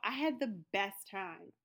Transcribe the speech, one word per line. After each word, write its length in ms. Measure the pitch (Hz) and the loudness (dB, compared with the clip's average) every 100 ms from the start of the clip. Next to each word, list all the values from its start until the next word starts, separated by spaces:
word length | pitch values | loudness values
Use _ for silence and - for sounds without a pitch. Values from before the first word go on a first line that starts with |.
I 100 | 214 | 0
had 260 | 262 311 254 | 2 2 2
the 220 | 262 185 156 | 0 -2 -2
best 360 | 196 196 - - | 2 2 0 -8
time. 420 | 196 180 165 - - | -6 -4 -6 -14 -20